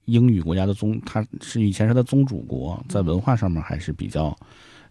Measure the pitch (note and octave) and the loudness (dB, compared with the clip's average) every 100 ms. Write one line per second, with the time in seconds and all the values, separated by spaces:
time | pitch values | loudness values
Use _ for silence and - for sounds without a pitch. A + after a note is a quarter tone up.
0 | - A#2 B2 G2+ D#2+ F2+ G2 G2+ G#2 A2 | 0 4 6 4 2 0 0 0 -2 -4
1 | - A2 A2 - - A#2 G#2+ F#2+ A2 A#2+ | -4 -6 -6 -10 -8 0 0 2 2 2
2 | A#2+ C#3 C3+ F#2+ A1+ B1+ C2+ G2 - G#2 | 4 2 2 0 -6 -6 -6 -8 -4 -2
3 | E2+ F2 A#2 B2 F#2+ E2 D2+ D2+ E2+ D2+ | 0 2 2 2 0 -2 -4 -6 -6 -8
4 | G2 D#2 D#2 - - - - - - | -6 -2 -2 -4 -14 -20 -20 -20 -14